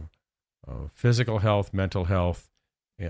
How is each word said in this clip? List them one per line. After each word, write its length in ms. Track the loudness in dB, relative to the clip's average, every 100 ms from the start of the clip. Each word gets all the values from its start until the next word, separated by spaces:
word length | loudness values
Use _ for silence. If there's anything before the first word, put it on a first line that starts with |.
| -14 _ _ _ _ _ -14
uh, 180 | -12 -12
physical 460 | 0 2 2 2 0
health, 340 | 2 2 2
mental 320 | -2 -2 -2
health, 440 | 0 0 0 -2 -10 _ _ _ _
uh, 60 | -12